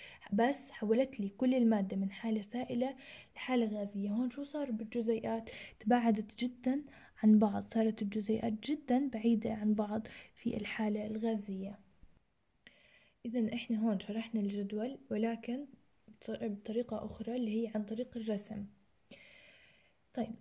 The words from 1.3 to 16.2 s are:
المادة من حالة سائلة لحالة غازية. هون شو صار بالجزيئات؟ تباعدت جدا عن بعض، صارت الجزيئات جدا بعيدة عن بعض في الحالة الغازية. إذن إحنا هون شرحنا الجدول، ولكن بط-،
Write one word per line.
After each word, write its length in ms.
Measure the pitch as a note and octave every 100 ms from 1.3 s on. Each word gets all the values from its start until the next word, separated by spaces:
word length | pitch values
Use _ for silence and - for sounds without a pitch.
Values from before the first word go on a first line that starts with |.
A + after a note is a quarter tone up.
| - B3+
المادة 420 | C4 A#3 G#3+ F#3+ G3
من 140 | G3
حالة 320 | - A#3 A3
سائلة 540 | G3+ A#3+ B3+ A#3+ B3+ C4+ - - - -
لحالة 300 | - B3+ A3+
غازية. 440 | G#3 G3+ G3+ G3+
هون 200 | G#3+ B3+
شو 140 | C4
صار 260 | C#4+ D4+ C#4+
بالجزيئات؟ 800 | A3 A3 A#3+ A3+ A3+ A3+ A3+ A3+ - - -
تباعدت 580 | G#3+ B3 A#3 A3 G#3+ -
جدا 440 | B3 - - C#4 C#4+ - - -
عن 160 | A3 G#3+
بعض، 340 | G#3+ G3+ G3+
صارت 280 | A3+ A3 A3
الجزيئات 680 | G3+ G#3+ G#3 A3 A3+ G#3+ -
جدا 380 | D4+ - B3 C#4
بعيدة 440 | A3+ A3+ A3+ A3+
عن 220 | A3 G#3
بعض 320 | G#3 G#3 A3 A3 - -
في 220 | - A#3 A3+
الحالة 500 | G3+ - G#3+ G#3 G#3+
الغازية. 800 | G#3+ A3+ A3 G3+ F#3+ F#3+ G3 - _ - _ _ _ _ _ - _ _ _ _ _ A#3+
إذن 220 | A#3+ A3
إحنا 300 | A#3+ - A3
هون 220 | A3+ G3
شرحنا 400 | - G#3+ A3+ A3
الجدول، 580 | G3+ G3+ G3+ G#3 A#3+ C4+ -
ولكن 560 | G#3+ A3+ A3+ A3+ B3 C#4+ - _ _ -
بط-، 360 | -